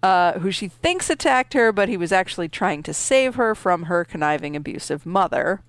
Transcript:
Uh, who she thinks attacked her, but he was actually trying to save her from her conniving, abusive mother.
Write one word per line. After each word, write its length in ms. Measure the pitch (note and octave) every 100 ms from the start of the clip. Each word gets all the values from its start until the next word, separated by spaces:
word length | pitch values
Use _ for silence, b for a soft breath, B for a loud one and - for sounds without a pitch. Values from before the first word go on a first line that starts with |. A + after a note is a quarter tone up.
Uh, 380 | F#3+ F#3 F3 E3+
who 100 | F3+
she 180 | F#3 G3+
thinks 440 | - E4 F4+ -
attacked 420 | D#4+ D#4+ C4 B3+
her, 180 | C#4 A3+
but 160 | G#3 G3+
he 80 | G3+
was 140 | E3+
actually 380 | F#3+ F#3 - E3
trying 320 | - F#3+ D3+
to 100 | D3+
save 440 | D3+ - C4+ C4 B3
her 180 | A3+
from 300 | G#3+ G3 F3
her 200 | E3+ F3
conniving, 520 | E3+ E3 D3+ D3+ C#3+ D3
abusive 500 | C#3+ - - D3 D#3+
mother. 560 | F#3 F3+ C3 C3+ F#3+